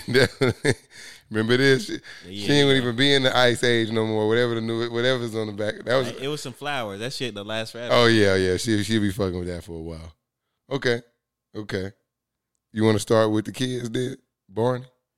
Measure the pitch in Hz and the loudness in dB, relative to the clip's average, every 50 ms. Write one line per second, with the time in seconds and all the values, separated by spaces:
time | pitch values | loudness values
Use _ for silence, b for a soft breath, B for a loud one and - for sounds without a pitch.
0 | - - 120 127 123 - - - 135 120 - - - 143 - - _ _ B B | 0 0 2 2 2 2 2 0 0 0 0 0 0 -2 -2 -2 _ _ B B
1 | B B B B B B 113 107 110 113 123 127 139 139 131 127 104 - 110 - | B B B B B B -4 -2 0 2 2 4 4 4 4 2 0 -6 -10 -12
2 | - - - - - 87 95 101 101 - 143 143 143 139 135 135 123 123 113 120 | -12 -16 -20 -20 -18 -14 -12 -6 0 2 4 4 4 4 4 2 2 0 0 0
3 | 139 143 139 139 127 131 - 123 127 120 117 - 127 120 120 113 113 107 113 113 | 2 4 4 4 2 2 4 4 4 4 4 2 2 2 2 2 0 0 0 -2
4 | 110 110 110 107 107 107 113 120 123 120 117 113 113 113 113 113 120 117 117 117 | 0 0 0 0 2 2 2 2 2 0 -2 -2 -4 -4 -4 -4 -4 -4 -2 0
5 | 120 131 131 123 120 113 107 113 107 107 101 101 104 107 - - 104 113 123 135 | 0 0 0 0 -2 -6 -6 -6 -6 -6 -6 -4 -4 -4 -6 -6 -2 0 0 0
6 | 123 120 113 - 131 143 151 143 - 135 117 - 139 147 143 131 113 101 98 101 | 0 -2 -6 -8 -8 -8 -8 -8 -10 -14 -14 -12 -10 -8 -6 -6 -6 -8 -8 -8
7 | 113 135 - - 131 117 104 101 101 107 110 110 113 113 - 117 120 117 123 123 | -8 -8 -8 -6 -8 -8 -8 -8 -8 -6 -6 -6 -6 -8 -10 -8 -2 2 4 6
8 | 120 117 113 110 101 98 95 95 95 92 90 87 - 117 110 104 101 104 113 110 | 6 6 6 6 6 6 4 4 4 2 2 0 0 0 0 0 2 0 0 2
9 | 104 101 92 107 98 92 87 90 87 87 87 87 - 85 82 82 80 82 82 80 | 2 0 0 -2 -2 -2 -4 -4 -6 -8 -10 -10 -12 -12 -12 -12 -12 -12 -12 -14
10 | 80 78 - _ _ _ _ _ _ _ _ _ _ - 135 135 123 123 120 117 | -16 -18 -20 _ _ _ _ _ _ _ _ _ _ -8 -6 -2 0 0 -2 -2
11 | - _ _ _ _ _ _ _ _ _ - 107 104 101 104 95 92 98 - _ | -4 _ _ _ _ _ _ _ _ _ -14 -12 -8 -6 -6 -6 -6 -8 -10 _
12 | _ _ _ _ _ _ _ _ _ _ _ _ _ _ - 107 110 110 107 104 | _ _ _ _ _ _ _ _ _ _ _ _ _ _ -2 2 4 4 4 2
13 | - - 117 110 113 107 107 107 104 110 101 - 127 127 127 120 120 117 113 127 | 2 2 4 4 4 4 2 0 -2 -4 -4 -4 -4 -4 -4 -6 -6 -4 -4 -4
14 | 123 127 131 - _ _ _ _ _ - 95 107 117 127 127 123 127 - _ _ | -4 -4 -6 -10 _ _ _ _ _ -10 -4 -2 -2 0 -2 -4 -8 -14 _ _
15 | _ _ _ | _ _ _